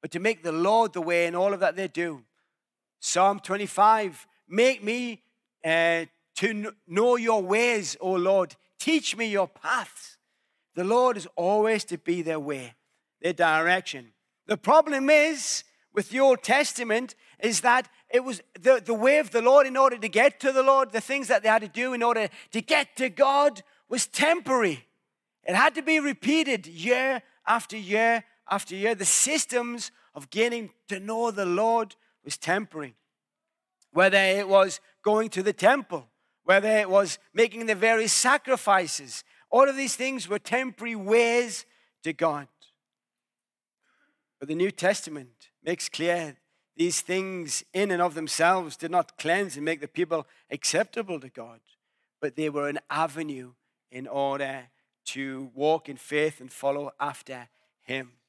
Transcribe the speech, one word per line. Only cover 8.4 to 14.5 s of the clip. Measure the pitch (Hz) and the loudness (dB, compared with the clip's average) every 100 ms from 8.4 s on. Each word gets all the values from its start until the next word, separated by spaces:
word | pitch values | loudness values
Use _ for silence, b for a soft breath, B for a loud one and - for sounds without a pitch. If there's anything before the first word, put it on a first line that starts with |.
| 180 - _ _ | 0 -6 _ _
Teach | - 311 - 196 | -2 0 -2 -6
me | 226 | -4
your | 202 185 | -2 -2
paths." | _ 156 247 202 - - _ _ _ _ _ _ - | _ -4 -4 -4 -16 -20 _ _ _ _ _ _ -6
The | |
Lord | 185 233 254 214 | 0 4 2 0
is | 156 - | -8 -4
always | 175 208 220 214 - | 0 2 2 0 -4
to | 175 | -8
be | - 175 | -4 -2
their | 160 156 | -2 -4
way, | 143 139 123 _ _ _ _ _ | -6 -8 -12 _ _ _ _ _
their | 170 | -6
direction. | 175 165 156 165 180 - 139 117 _ _ _ | 0 2 4 2 0 -2 -14 -16 _ _ _
The | - | -6